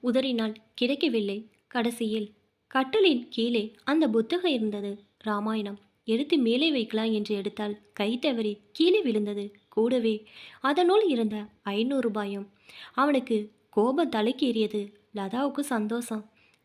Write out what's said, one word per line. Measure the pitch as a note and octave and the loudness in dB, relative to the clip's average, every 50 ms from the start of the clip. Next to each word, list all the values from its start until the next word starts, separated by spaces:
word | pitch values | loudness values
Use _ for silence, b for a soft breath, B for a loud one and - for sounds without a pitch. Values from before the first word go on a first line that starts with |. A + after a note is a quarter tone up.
| - | -2
உதறினாள், | B3 A3+ C4 C4 C4+ B3 A3+ A3 G#3+ G#3+ - - _ _ | 0 2 2 2 0 0 -2 -2 -2 -4 -8 -14 _ _
கிடைக்கவில்லை. | - B3 B3 C#4+ C4+ F4+ D4+ A3+ A3+ G#3 G3 G3 G#3+ A3 - _ _ _ - | -2 -2 0 0 0 0 0 0 0 0 -2 -4 -6 -10 -14 _ _ _ -6
கடைசியில் | - B3 A3 A#3+ A#3 - A#3 G#3+ G#3+ A3 G#3 G#3 - _ _ _ _ _ _ - | -4 -2 -2 -2 -2 -4 -4 -4 -2 -4 -6 -8 -12 _ _ _ _ _ _ -4
கட்டிலின் | - C4 C4 C4 - A4 F#4+ F4+ C#4 A#3+ A#3+ - | -2 -2 0 2 2 4 4 4 4 2 -2 -6
கீழே | - A#3 A3+ A#3+ A#3+ A3+ G#3 A3 - - _ | -4 -2 -2 0 0 -2 -2 -4 -8 -8 _
அந்த | - C#4+ D#4+ D#4 A#3+ | 0 2 4 4 4
புத்தகம் | G#3+ A3+ A3+ A3+ E4+ F4+ F4+ F4 C#4 | 4 2 2 0 0 0 2 2 0
இருந்தது, | A#3 A3 G#3+ G#3 G3+ G3+ G3+ G3+ G#3 - _ _ _ | 0 0 -2 -2 -4 -6 -6 -8 -10 -14 _ _ _
ராமாயணம். | - A3 G#3 G3+ G#3 G#3+ A3 A3 G#3 G3+ G3+ G3+ _ _ _ _ _ - | -6 -4 -2 -2 -2 -2 -2 -4 -4 -6 -8 -12 _ _ _ _ _ 0
எடுத்து | A3 A#3 D4 C#4+ F4 D4 | 0 0 0 2 2 2
மேலே | B3 A3+ A#3 B3+ D#4 E4 | 4 4 2 2 2 2
வைக்கலாம் | D4 B3 A3 A#3 - A3 A3 A3+ | 2 0 0 -2 -2 -2 0 0
என்று | A3 G#3 G#3 G#3 G#3+ | 0 0 -2 -2 -4
எடுத்தால் | G3+ F#3+ G3+ - - G#3 G#3 G#3 G#3 _ _ - | -4 -4 -6 -6 -6 -6 -6 -8 -10 _ _ -6
கை | - G3+ G#3 A#3+ B3 | -4 -2 -2 -2 0
தவறி | - D4+ B3 A3+ A3 G#3+ G#3 - _ _ | 0 -2 0 0 -2 -4 -4 -6 _ _
கீழே | - - D#4+ F4 F#4+ G#4+ | -2 2 4 4 4 4
விழுந்தது. | F4 B3+ G#3+ G#3+ G#3 G#3 G#3 G#3 G3+ G#3 - - _ _ | 4 2 0 0 -2 -2 -4 -6 -8 -10 -12 -18 _ _
கூடவே | - G#3+ A3+ A#3+ C4 B3 A3+ A3+ G#3+ G#3+ - B B B B B B B | 0 0 2 2 2 2 2 0 0 -2 -4 B B B B B B B
அதனுள் | B C4+ D4 E4+ F4+ F4 F#4+ G#4+ A4 F4+ | B 0 2 4 4 4 6 4 4 4
இருந்த | C4+ A#3 A3+ G#3+ G#3+ G#3+ G#3 G#3+ - _ - G3+ | 2 2 0 0 -2 -4 -8 -10 -14 _ -8 -4
ஐந்நூறு | G3+ G#3 A3+ B3+ C#4+ C4 A#3+ A3+ | -2 0 0 0 0 0 0 0
ரூபாயும். | G3+ G#3+ G3+ G3 G3+ G3 G3+ G3+ _ B B B B B B B B | 0 -2 -4 -4 -6 -8 -10 -12 _ B B B B B B B B
அவனுக்கு | B C4+ D4 C#4+ C4 B3+ - A3+ G#3 G#3 G#3+ - _ _ _ | B 2 2 2 2 0 0 0 -2 -2 -4 -12 _ _ _
கோபம் | - G#3 G#3+ B3 C4 D#4+ E4 B3 - | 0 2 2 2 2 2 0 0 0
தலைக்கேறியது. | A3 G#3 A#3 B3+ - D4 B3 A3 A3 G#3+ G#3 - G#3 G3+ G#3 - _ _ _ - | 0 0 0 0 0 0 0 2 0 0 -2 -2 -6 -8 -8 -12 _ _ _ -8
லதாவுக்கு | G#3 G3 F#3+ G#3 B3 C#4+ C#4+ C#4 C#4+ C#4+ | -8 -6 -4 -4 -2 -2 -2 -2 -4 -4
சந்தோஷம், | - B3+ A3 G#3+ G#3 A#3 A#3+ A#3+ - A3+ G#3+ G#3+ - b b b b b b | -2 -2 -2 -2 -2 -4 -4 -6 -6 -8 -8 -10 -12 b b b b b b